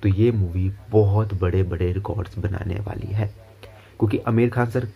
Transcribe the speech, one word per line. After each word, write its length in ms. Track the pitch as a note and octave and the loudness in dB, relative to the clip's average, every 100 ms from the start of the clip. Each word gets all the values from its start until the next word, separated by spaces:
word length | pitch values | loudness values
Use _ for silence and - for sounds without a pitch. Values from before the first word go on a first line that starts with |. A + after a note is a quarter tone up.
तो 60 | G#2+ | 2
ये 220 | F#2+ A2+ | 4 2
मूवी 400 | A#2 F#2 F2 F#2 G2 - | 2 0 0 -2 -4 0
बहुत 440 | G#2+ G2+ G2+ G#2+ | 4 4 4 0
बड़े-बड़े 600 | F#2+ F2+ F#2 F#2 E2+ F2+ | 0 0 2 0 0 -2
रिकॉर्ड्स 440 | F2+ G2 E2+ F#2 - | -2 -4 -6 -6 -6
बनाने 380 | F#2+ F#2 F#2 F2+ | -4 -4 -6 -6
वाली 320 | G2+ - - | -6 -8 -6
है, 200 | G2+ G#2 - - - - - - - | -4 -4 -6 -20 -20 -20 -20 -20 -2
क्योंकि 180 | A2 G#2 | -2 0
आमिर 320 | - A2+ A#2+ | 0 2 2
खान 200 | A#2 A#2+ | 2 -2
सर 180 | B2+ A#2+ | -2 -6